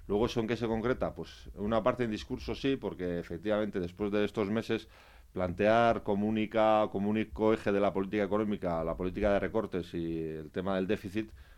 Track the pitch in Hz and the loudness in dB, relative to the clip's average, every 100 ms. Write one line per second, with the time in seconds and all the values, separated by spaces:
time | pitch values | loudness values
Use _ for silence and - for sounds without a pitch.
0 | - 101 113 123 110 117 113 110 110 131 | -4 0 0 0 -2 0 0 0 0 0
1 | 85 73 82 - - - 104 113 107 123 | -2 -6 -12 -14 -16 -6 0 2 2 2
2 | 117 104 - 123 - 110 139 135 101 85 | 0 -2 -6 -8 -6 -2 0 0 -2 -4
3 | 90 87 85 82 95 107 107 98 87 90 | -4 -4 -4 -6 -2 0 0 -2 -4 -4
4 | 104 104 104 - 101 110 107 110 - - | -2 2 0 0 0 0 -2 -4 -6 -20
5 | - - - - 90 85 101 113 117 107 | -20 -20 -12 -4 -2 2 4 6 6 4
6 | - 101 104 110 107 113 110 107 107 98 | 0 0 2 0 0 4 6 6 4 0
7 | 101 107 107 - 110 110 - 101 101 95 | 0 0 -2 0 2 2 2 2 2 2
8 | 98 104 98 104 107 98 90 82 80 82 | 0 0 0 0 0 -2 -2 -2 -2 -2
9 | 92 90 104 101 90 104 101 92 85 87 | -2 0 2 2 2 -2 -2 -4 -6 -4
10 | 82 82 80 78 78 98 92 95 95 104 | -4 -4 -4 -6 -8 -6 -2 0 0 -2
11 | 101 98 110 - - | -2 -6 -6 -8 -20